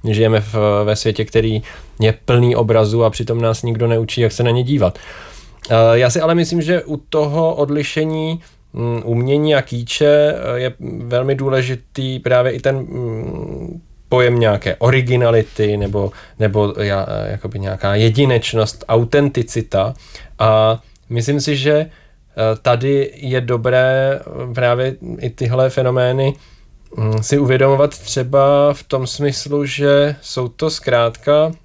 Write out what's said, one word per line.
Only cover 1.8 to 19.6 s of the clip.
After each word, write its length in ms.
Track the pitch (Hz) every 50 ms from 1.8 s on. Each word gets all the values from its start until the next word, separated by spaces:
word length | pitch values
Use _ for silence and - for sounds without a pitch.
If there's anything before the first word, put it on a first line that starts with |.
| - - - -
je 140 | 110 110 110 - -
plný 320 | - 123 120 120 120 120
obrazů 480 | 113 117 110 113 110 110 104 110 117 113
a 60 | 110
přitom 300 | 110 - 120 - 117 117
nás 220 | 117 113 110 -
nikdo 240 | - 120 117 110 117
neučí, 340 | 117 117 113 113 107 - -
jak 120 | 117 110
se 100 | - -
na 80 | 120 120
ně 120 | 117 123
dívat. 360 | 123 123 143 139 98 90 - - - - - - - - - - - - - - - -
Eh, 40 | 113 113 113 113 117 120
já 120 | 127 123
si 100 | 120 175
ale 140 | 160 160 170
myslím, 280 | 170 170 165 170 170
že 200 | 156 160 180 170 -
u 120 | - 151
toho 580 | 143 - - - 160 151 147 143 160 160 160 165
odlišení, 840 | - 147 139 147 151 143 - - 156 156 156 156 156 156 160 165 165 - - _ _ _ _
mm, 300 | - - 117 117 120 117 110
umění 500 | 117 117 117 123 131 139 147 151 156 151
a 80 | 139
kýče, 720 | 123 - - 120 120 120 - - 147 147 147 147 147 147 151
eh, 240 | 117 120 117 120 123
je 140 | 127 127 123 - - 123 117 113
velmi 360 | 120 120 123 123 127 135 139
důležitý 840 | 135 135 139 135 131 127 127 131 117 - _ _ - 131 131 131 127
právě 340 | - 123 123 123 123 131
i 80 | - 131
ten, 160 | - 139 135
mm, 1040 | 135 127 - 135 131 123 117 113 110 - - - - - - - - - - 170 170 _ _ - _ - - -
pojem 240 | 127 123 120 120 120
nějaké 360 | 117 110 104 98 - 98 90 -
originality 1000 | 113 120 127 135 127 120 127 123 123 117 113 113 107 - - - 107 104 104
nebo, 360 | 104 101 98 101 104 98 98 - - - - - -
nebo 360 | 110 107 98 107 104 101 - -
ja-, 260 | 104 101 98 98 95 - - - 104
jakoby 320 | 104 104 110 - - 110 107
nějaká 360 | 98 98 95 95 - 98 101
jedinečnost, 880 | 104 110 113 107 123 143 135 123 117 - - - 117 107 104 - - - -
autenticita. 1040 | 117 113 120 113 139 143 143 143 143 131 117 - - 117